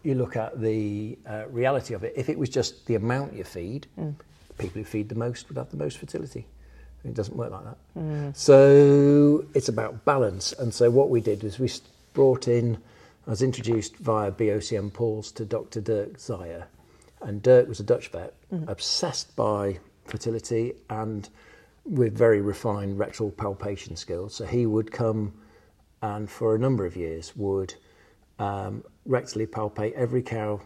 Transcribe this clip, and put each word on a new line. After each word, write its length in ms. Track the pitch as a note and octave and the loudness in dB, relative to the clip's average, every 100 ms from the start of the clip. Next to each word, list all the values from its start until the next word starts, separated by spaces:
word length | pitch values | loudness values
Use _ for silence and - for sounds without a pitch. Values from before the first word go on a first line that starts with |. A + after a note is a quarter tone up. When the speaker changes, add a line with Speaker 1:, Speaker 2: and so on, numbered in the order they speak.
Speaker 1:
you 100 | D#3+ | 0
look 220 | C3 B2 A#2 | -2 0 -4
at 260 | A2 C3 | -6 -2
the, 560 | A2 A2 G#2+ G#2 G#2+ A#2+ B2 | -2 0 -2 -4 -8 -12 -12
uh, 180 | G#2+ - | -12 -8
reality 460 | A#2+ C3 C#3 - G#2 | -2 0 0 -4 -8
of 80 | |
it. 100 | A2+ - | -6 -4
If 140 | C3 | -4
it 80 | D3+ | -2
was 120 | C3+ | -2
just 360 | C3 A#2 - - | -2 -4 -6 -2
the 100 | A2+ | -2
amount 380 | A2+ C3 C#3+ | 0 -2 -4
you 100 | - | -10
feed, 440 | F2+ F2 F2 C3+ - - | -12 -10 -10 -10 -12 -10
Speaker 2:
Mm. 140 | D#3+ D3 - _ _ - | -8 -10 -16 _ _ -10
Speaker 1:
people 220 | F#2 G#2+ | -8 -8
who 60 | G2+ | -6
feed 240 | G#2+ G#2+ | -6 -4
the 60 | A2+ | -4
most 340 | A#2+ A#2+ - | -6 -6 -10
would 80 | C3+ | -10
have 140 | C3 | -10
the 60 | D3 | -6
most 200 | D3 - | -6 -8
fertility. 480 | C#3+ - D3 - - - - - - - | -10 -10 -10 -12 -16 -20 -20 -20 -20 -14
It 100 | - | -10
doesn't 220 | A2+ G2+ - | -6 -6 -6
work 160 | A#2 | -8
like 120 | F#2+ - | -10 -14
that. 120 | - _ - | -18 _ -8
Speaker 2:
Mm. 380 | D#3 D3+ C#3+ C#3 | -6 -6 -6 -2
Speaker 1:
So 1080 | - C3+ C#3 C#3+ C#3+ C#3+ C#3+ C#3+ D3 D3+ - | 10 12 12 12 10 8 8 8 6 4 2
it's 140 | C#3 C3 | -2 0
about 380 | A2 A2 A2 - | -4 -6 -2 2
balance. 480 | C#3 G#2+ F#2+ - | 2 2 -2 -8
And 200 | - A#2+ | -4 -6
so 160 | - A#2+ | 4 6
what 200 | B2 C#3+ | 6 4
we 100 | A#2+ | 2
did 240 | A2 G2+ | 0 -2
was 160 | G#2+ A2 | -4 -4
we 80 | B2+ | -4
s-, 140 | - - _ _ | -4 -16 _ _
brought 340 | - C3+ B2+ - | 4 4 4 2
in, 300 | A#2+ A#2 A2+ - - - _ - | 2 2 -4 -8 -20 -20 _ -8
I 40 | |
was 100 | G#2+ | -2
introduced 560 | C3 B2 A2 A2+ G2+ - | 0 -2 -2 -2 -2 -8
via 340 | C#3+ A2 G2+ | -2 0 -2
B 200 | F#2 G#2+ | -2 0
O 80 | G#2 | 0
C 180 | - G#2+ | -2 -4
M 140 | G2+ | -6
Pauls 400 | - A#2 G#2+ G#2 | -4 -4 -4 -10
to 120 | - G#2+ | -12 -6
Doctor 360 | - - A2+ | -6 -6 -8
Dirk 360 | G2+ G#2+ G#2 - | -2 -2 -4 -10
Zeyer. 480 | - G2 E2+ E2+ F2 _ _ _ _ _ | -10 -10 -10 -14 -16 _ _ _ _ _
And 200 | A#2+ G2+ | -10 0
Dirk 260 | B2+ B2+ B2 | 8 8 6
was 120 | A2 | -4
a 40 | |
Dutch 260 | G#2 A#2+ - | -2 -2 -2
vet, 240 | F2 F2+ _ _ | -12 -14 _ _
Speaker 2:
Mm. 140 | F3+ D#3+ | -8 -8
Speaker 1:
obsessed 680 | G3 - - F3+ - - - | -8 -6 -4 -4 -6 -10 -4
by 440 | A2 G#2 G2+ F2+ - _ - | -2 0 -4 -6 -14 _ -12
fertility 680 | G#2 A2+ A2+ - A#2 A#2 - - | -8 -6 -6 -4 -4 -4 -8 -12
and 380 | A2 A2 G#2+ G2 _ - - _ _ | -8 -6 -8 -12 _ -20 -20 _ _
with 320 | D4+ D3 A#2 - | -6 0 0 4
very 240 | A#2 G#2 | 4 4
refined 600 | G2+ G2 A#2 G2+ G2+ G2 | 2 -4 -4 -4 -4 -2
rectal 320 | G#2 - G#2+ | -4 -4 -6
palpation 640 | - G#2+ G2 G#2 G2 - F#2+ | -4 -8 -6 -8 -8 -10 -14
skills. 400 | - E2+ G2+ - | -8 -8 -8 -10
So 100 | F#2+ | -4
he 200 | A#2+ A#2 | 0 2
would 260 | G#2+ A2 | 0 -2
come 420 | - A2+ A2 G#2 - - _ _ _ _ _ | -2 -2 0 -4 -8 -20 _ _ _ _ _
and 280 | G#2+ G#2 G#2 | -8 -8 -10
for 240 | - A2+ | -4 0
a 60 | A2 | 2
number 260 | C3 B2 F2+ | 2 0 -2
of 100 | F2+ | -4
years 400 | E2 D#2+ - - | -6 -8 -12 -6
would, 380 | G2+ G2 F#2 - _ _ _ _ _ - | -2 -2 -4 -12 _ _ _ _ _ -8
um, 460 | G2+ G2+ G2 G#2 - _ - | -6 -6 -8 -10 -14 _ -2
rectally 400 | C3 - G#2+ A2 | -2 -2 -8 -6
palpate 460 | A2 G#2+ G#2+ G#2+ | -6 -6 -4 -6
every 280 | B2+ A#2+ B2+ | -2 -2 -2
cow 400 | A#2+ A2+ G#2+ G#2 | -2 -6 -4 -6